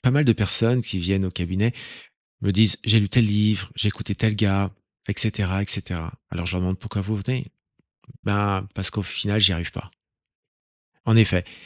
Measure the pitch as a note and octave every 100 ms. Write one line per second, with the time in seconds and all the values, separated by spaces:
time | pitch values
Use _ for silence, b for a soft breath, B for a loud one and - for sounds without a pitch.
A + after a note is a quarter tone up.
0 | B2+ C#3 C#3 A2 G2+ - A2+ B2 - F#2+
1 | E2+ F#2+ F#2 - F2 F#2+ A2+ B B B
2 | B _ _ _ G2+ G2 A2 - A2+ A2
3 | G2+ B2 G#2+ G#2 G#2+ G2+ F#2+ - G#2 -
4 | - G2 A2 G#2 G#2 G2 F#2+ - _ _
5 | - G2+ A2 - F#2 F#2+ G2+ - - F2
6 | E2 - _ F2+ F2 F#2 F#2 F#2 - G#2
7 | G2 G#2+ G2 B2+ - _ _ _ _ _
8 | - - - G2+ G2+ F#2+ F#2 - F#2+ -
9 | F#2 - G#2 G#2+ G#2 E2+ E2+ - - _
10 | _ _ _ _ _ _ _ _ _ _
11 | - A2+ G#2+ F2+ - B